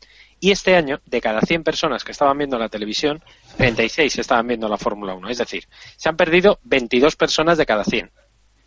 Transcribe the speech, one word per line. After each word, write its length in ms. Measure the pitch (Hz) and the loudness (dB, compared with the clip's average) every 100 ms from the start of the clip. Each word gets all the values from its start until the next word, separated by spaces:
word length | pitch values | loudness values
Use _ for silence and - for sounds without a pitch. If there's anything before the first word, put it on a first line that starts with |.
| _ _ _ _ | _ _ _ _
y 80 | 180 | 0
este 240 | 196 - | 2 4
año, 280 | 180 143 147 | 2 2 -4
de 160 | _ 120 | _ -4
cada 220 | 117 110 | -2 0
cien 200 | - 170 | 0 -2
personas 420 | 160 151 165 117 | -2 -2 -2 -4
que 80 | - | -8
estaban 260 | 110 143 139 | -2 0 0
viendo 200 | 147 127 | -2 -4
la 120 | 113 | -4
televisión, 520 | 107 104 107 151 151 - _ _ - | -6 -6 -2 -2 -4 -10 _ _ 0
treinta 240 | 127 113 | 0 2
y 80 | 113 | 0
seis 280 | - 143 - | 2 0 0
estaban 280 | 117 120 117 | 0 0 2
viendo 200 | 117 110 | -2 -2
la 120 | 104 | -2
Fórmula 340 | 117 104 101 | -4 -4 -6
uno. 160 | 92 95 | -8 -8
Es 80 | 120 | -6
decir, 320 | 117 92 - - - - | -6 -8 -14 -20 -20 -6
se 100 | 160 | -4
han 80 | 160 | 0
perdido 420 | 175 175 190 196 | 2 4 4 2
veintidós 520 | 240 135 120 123 143 | 0 -2 0 2 2
personas 440 | - 156 - 160 170 | 2 0 0 2 2
de 80 | 147 | 2
cada 180 | 107 | 0
cien. 260 | 98 113 90 _ _ _ _ _ | 0 -4 -6 _ _ _ _ _